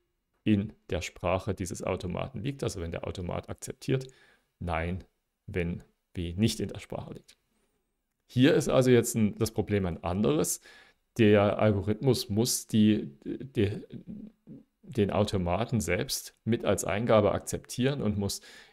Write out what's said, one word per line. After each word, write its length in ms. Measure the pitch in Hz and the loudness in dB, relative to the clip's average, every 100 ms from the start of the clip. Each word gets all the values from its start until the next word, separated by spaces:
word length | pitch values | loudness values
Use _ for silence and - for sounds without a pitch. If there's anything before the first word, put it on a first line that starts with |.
| _ _ _ _ | _ _ _ _
in 280 | 110 101 - - - | 0 0 0 -10 -8
der 140 | 87 | -6
Sprache 520 | - - 90 92 - | -6 -6 -2 -2 -2
dieses 280 | 90 87 - | -6 -6 -6
Automaten 580 | - 92 90 87 87 - | -4 -4 -4 -6 -6 -8
liegt, 220 | 135 139 | -8 -6
also 180 | 123 - | -6 -6
wenn 120 | 85 | -8
der 140 | - - | -8 -8
Automat 440 | 92 87 90 - | -8 -6 -8 -8
akzeptiert. 560 | 95 - - - 135 135 - _ _ _ - | -12 -14 -10 -4 -4 -4 -18 _ _ _ -10
Nein, 460 | 87 80 85 95 - _ _ _ - | -6 -4 -4 -6 -10 _ _ _ -8
wenn 360 | 95 85 87 - _ _ | -4 -4 -6 -12 _ _
W 180 | 92 85 | -10 -6
nicht 260 | 90 110 - | -2 -2 -2
in 80 | 98 | -8
der 100 | - | -10
Sprache 340 | - - - | -12 -12 -12
liegt. 240 | - _ _ _ _ _ _ _ _ _ _ _ | -16 _ _ _ _ _ _ _ _ _ _ _
Hier 280 | 123 139 | 4 4
ist 140 | 165 139 | 4 4
also 220 | 135 127 | 4 6
jetzt 240 | 120 113 113 | 6 4 2
ein, 200 | 104 - | 0 0
das 140 | 110 | -4
Problem 360 | - 95 101 92 | -2 0 0 0
ein 160 | 82 | -4
anderes. 580 | 85 92 123 156 - - - - - _ _ - | -4 0 2 2 0 -4 -10 -20 -20 _ _ 4
Der 400 | 107 104 101 - | 6 8 6 4
Algorithmus 720 | 107 98 95 107 135 110 - | 2 2 0 0 2 2 0
muss 380 | 101 - - - | 0 0 -2 0
die, 440 | 113 107 107 - - | 4 6 4 0 -10
die, 580 | - - - 123 101 - - - - - - _ - - _ _ - | -10 -10 -6 -2 0 -2 -10 -16 -14 -16 -16 _ -20 -20 _ _ -6
den 200 | 120 98 | -2 0
Automaten 720 | 95 104 98 87 92 120 117 | 2 0 0 0 -2 0 -2
selbst 540 | 87 90 - - - - | 0 -2 -2 -6 -10 -8
mit 200 | 113 113 | -2 0
als 200 | - 98 | 0 0
Eingabe 480 | - 98 120 110 101 | 0 -2 4 4 4
akzeptieren 720 | 90 - - - - 131 143 | 2 -4 -8 -6 -2 -2 0
und 160 | 107 98 | -2 -2
muss 220 | 98 - - - - | -4 -6 -12 -20 -12